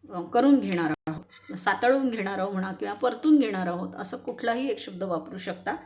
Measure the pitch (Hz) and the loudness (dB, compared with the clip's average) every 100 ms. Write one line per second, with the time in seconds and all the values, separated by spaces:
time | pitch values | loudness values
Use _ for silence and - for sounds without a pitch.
0 | - 185 175 233 269 277 196 180 165 156 | -12 -10 0 4 8 6 4 -2 0 -2
1 | - 160 - - - 185 - 190 240 269 | -6 -8 -10 -20 -12 -2 0 2 4 4
2 | 262 226 190 196 190 190 190 190 208 208 | 2 -2 -4 -2 -4 -2 -6 -6 -8 -2
3 | 247 233 311 302 233 196 180 175 185 - | -2 0 4 6 6 0 -2 -4 -6 -6
4 | 190 254 - 240 233 233 269 214 - 185 | -8 -6 -8 -4 -2 0 -2 -4 -6 -8
5 | 190 165 - 185 - 180 - 320 | -4 -4 -6 -10 -8 -8 -6 -8